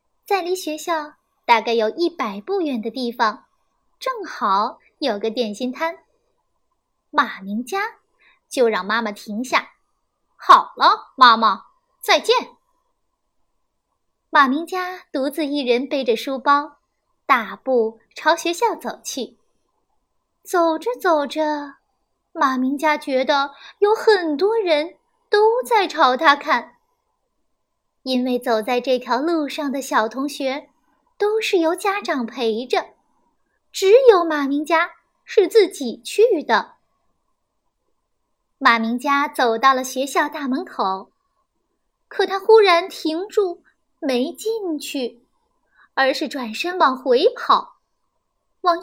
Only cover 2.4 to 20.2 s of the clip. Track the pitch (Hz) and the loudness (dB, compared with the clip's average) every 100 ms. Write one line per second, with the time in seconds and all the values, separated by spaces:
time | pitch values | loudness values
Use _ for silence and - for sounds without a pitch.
2.4 | - 392 311 247 226 262 240 233 226 208 | -6 -4 -2 -4 -6 -6 -6 -2 -2 -2
3.4 | _ _ _ _ _ _ 523 480 349 - | _ _ _ _ _ _ -8 -6 -10 -6
4.4 | 220 196 226 - _ - 277 208 220 220 | -2 0 -2 -6 _ -6 -4 -4 -4 -4
5.4 | 220 202 247 254 320 - _ _ _ _ | -6 -6 -8 -6 -6 -8 _ _ _ _
6.4 | _ _ _ _ _ _ _ 302 247 - | _ _ _ _ _ _ _ -4 -4 -6
7.4 | 190 208 254 392 440 - _ _ _ _ | -10 -8 -6 -6 -6 -10 _ _ _ _
8.4 | _ - 233 202 190 220 226 208 - 208 | _ 0 0 0 -2 -4 -4 -8 -10 -10
9.4 | 254 311 - _ _ _ _ _ _ _ | -2 -4 -4 _ _ _ _ _ _ _
10.4 | - 254 - - 311 427 - - 247 226 | 6 6 6 2 2 2 -4 4 6 6
11.4 | 220 196 - _ _ _ - 330 - 480 | 2 -2 -8 _ _ _ 0 2 2 0
12.4 | - _ _ _ _ _ _ _ _ _ | -2 _ _ _ _ _ _ _ _ _
13.4 | _ _ _ _ _ _ _ _ _ 302 | _ _ _ _ _ _ _ _ _ 2
14.4 | 269 285 339 370 359 370 - 285 277 330 | 2 0 -4 -6 -6 -10 -8 -4 -4 -4
15.4 | 285 294 247 240 285 285 254 226 - 269 | -4 -2 0 -2 -2 -4 -2 -2 -4 -4
16.4 | 285 285 311 - _ _ _ _ - 254 | 0 0 0 -12 _ _ _ _ -2 -2
17.4 | 202 196 - 247 220 226 _ - 311 330 | -2 -10 -2 0 0 -6 _ -2 0 0
18.4 | 339 339 466 349 233 - - - 226 _ | -2 -2 -2 -4 -10 -12 -12 -10 -12 _
19.4 | _ _ _ _ _ _ _ _ | _ _ _ _ _ _ _ _